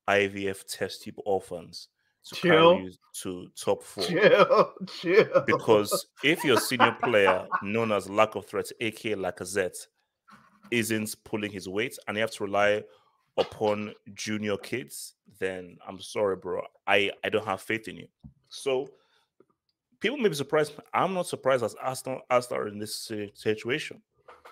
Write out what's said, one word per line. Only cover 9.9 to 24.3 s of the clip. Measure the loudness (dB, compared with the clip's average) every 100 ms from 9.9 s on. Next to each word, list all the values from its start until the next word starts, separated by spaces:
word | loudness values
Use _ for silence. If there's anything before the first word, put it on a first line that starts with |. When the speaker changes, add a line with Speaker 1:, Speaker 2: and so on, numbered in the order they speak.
| _ _ _ _ -20 _ _ -4
Speaker 1:
isn't | -2 0 -2 -4 -10
pulling | -8 -6 -6
his | -8 -6
weight | -4 -4 -6 -8
and | -4
you |
have | -4
to | -4
rely | -2 2 2 2 -4 _ _ _ _ -4
upon | -4 -2 0 0 -4 -12 -18
junior | -12 -6 -4 -2 -4
kids, | -4 -10 -8 -14 -18 -20 _ _
then | -6 -6 -12 -18 -16
I'm | -16
sorry, | -8 -2 0
bro. | -2 -4 -8 -8 _ 2
I, | 4 4 -2
I | -2
don't | -2
have | -2 -4
faith | -4 -6 -6
in | -14
you. | -18 _ -20 _ _
So | -8 -2 -2 -4 -12 _ _ _ _ _ _ _ _ _ _
people | -4 0
may | 0
be |
surprised. | 0 0 0 0 -4 -4
I'm | 0 0
not | -2 -4
surprised | -2 0 2
as | 0 -4
Arsenal, | -8 -8 -8 -10 0
Arsenal | 0 2 -4
are | -6
in | -8
this | -10 -10
si-, | -10 -8 -10
situation. | -4 -2 -2 -2 -4 -6 -14 _ _ -20